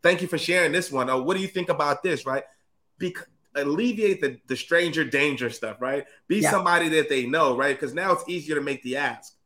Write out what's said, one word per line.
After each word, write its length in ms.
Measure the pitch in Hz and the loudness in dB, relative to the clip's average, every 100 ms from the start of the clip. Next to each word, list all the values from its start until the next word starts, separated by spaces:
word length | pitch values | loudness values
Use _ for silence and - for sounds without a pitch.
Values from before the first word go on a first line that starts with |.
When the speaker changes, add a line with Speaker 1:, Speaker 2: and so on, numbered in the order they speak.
Speaker 1:
Thank 200 | 170 180 | 4 2
you 60 | 180 | 0
for 100 | 160 | -4
sharing 340 | - 180 165 | 0 2 2
this 180 | 165 - | 0 -2
one. 200 | 135 139 | -2 0
Oh, 100 | 131 | 0
what 140 | 131 190 | 0 -2
do 60 | |
you 60 | 190 | -2
think 200 | 185 180 | -6 -2
about 340 | 156 147 139 | 0 0 0
this?" 200 | 185 147 | -2 -4
Right? 200 | - 131 - _ _ _ _ _ | -2 -4 -6 _ _ _ _ _
Bec-, 300 | 180 180 - _ _ - | -8 -8 -16 _ _ -4
alleviate 640 | 143 156 247 220 214 190 | -2 0 0 0 0 2
the, 180 | 143 123 _ | -2 -4 _
the 100 | - | -8
stranger 480 | - 170 175 156 | 0 2 2 0
danger 460 | 139 135 147 131 120 | 0 2 0 0 -4
stuff, 300 | - 110 104 | -4 -8 -6
right? 260 | 127 139 - - _ | -4 -4 -6 -18 _
Be 100 | 190 | 2
Speaker 2:
Yeah. 120 | 151 | 4
Speaker 1:
somebody 380 | 196 175 175 165 | 4 4 4 4
that 180 | 156 147 | 2 2
they 180 | 135 123 | 0 0
know, 300 | 156 151 123 | 2 2 2
right? 220 | 139 131 | 0 0
'Cause 140 | 139 | -4
now 200 | 139 190 | -4 0
it's 120 | 180 - | 0 0
easier 260 | 180 147 | -8 -4
to 80 | 147 | -4
make 200 | 139 135 | -2 -6
the 140 | 123 131 | -4 -2
ask. 380 | 143 113 - _ | -2 -4 -16 _